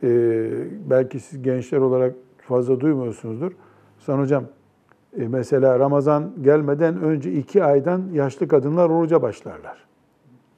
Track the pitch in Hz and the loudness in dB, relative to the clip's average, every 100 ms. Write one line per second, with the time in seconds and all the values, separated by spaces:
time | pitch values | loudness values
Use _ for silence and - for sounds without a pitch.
0 | 127 120 117 113 113 113 - 208 147 127 | 0 2 2 0 -2 -6 -10 -10 0 0
1 | 127 135 - 139 131 127 - 147 131 127 | 0 -8 -14 -6 -4 -4 -2 0 2 2
2 | 127 127 _ _ - 127 123 127 151 139 | 0 -4 _ _ -4 -2 0 0 0 -2
3 | 120 104 113 110 180 180 - _ _ _ | -4 -8 -10 -8 -8 -10 -20 _ _ _
4 | - 139 135 139 120 _ _ _ _ _ | -4 -2 0 -2 -4 _ _ _ _ _
5 | _ - 117 127 113 139 131 127 139 143 | _ -8 -4 -4 0 2 4 4 2 2
6 | 139 147 170 185 135 151 143 143 165 180 | 2 0 -2 0 4 4 2 0 0 0
7 | 160 151 180 165 123 202 156 143 160 180 | -2 -2 -2 -6 0 2 4 4 2 -2
8 | 190 160 139 - 151 147 143 170 175 160 | -2 -2 -2 -2 2 2 2 2 2 2
9 | 165 165 123 - - - - - _ _ | 2 2 0 -6 -16 -18 -18 -20 _ _
10 | _ _ _ _ _ | _ _ _ _ _